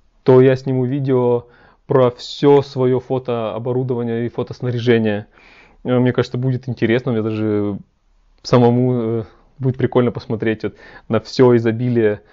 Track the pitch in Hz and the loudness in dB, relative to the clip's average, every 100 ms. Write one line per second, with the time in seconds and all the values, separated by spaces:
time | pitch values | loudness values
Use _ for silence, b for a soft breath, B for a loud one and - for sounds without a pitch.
0 | _ _ - 127 131 131 135 127 123 143 | _ _ 4 6 6 2 -2 -2 -2 -4
1 | 135 127 123 120 - b b b - 135 | -2 0 0 -2 -4 b b b -2 2
2 | 123 - - - 143 143 135 127 127 127 | 2 0 -14 0 4 4 2 -2 0 0
3 | - 131 127 117 110 104 123 127 127 120 | -4 -6 -4 -6 -6 -6 -4 -4 -4 -4
4 | 117 117 117 - 120 - 123 120 120 113 | -4 -4 -6 -6 -8 -8 -6 -2 2 2
5 | 110 104 107 b b b b b 123 123 | 2 -2 -8 b b b b b -2 0
6 | 127 123 120 123 131 123 - 117 113 120 | 2 0 -4 -4 -4 -4 -6 -4 0 0
7 | 127 110 110 107 107 104 101 101 - _ | 0 -4 -4 -2 -2 -2 -2 -6 -12 _
8 | _ _ _ _ - 127 120 123 127 123 | _ _ _ _ 0 2 4 2 0 -2
9 | 110 113 107 b b - 131 - 113 127 | -4 -6 -8 b b -6 -6 -2 0 2
10 | 120 120 - 110 110 107 101 B B B | 0 -4 -8 -4 -2 -2 -6 B B B
11 | - 113 - - 123 120 113 113 123 117 | -4 -4 -2 2 4 4 2 -2 -2 0
12 | 107 104 b | 0 -2 b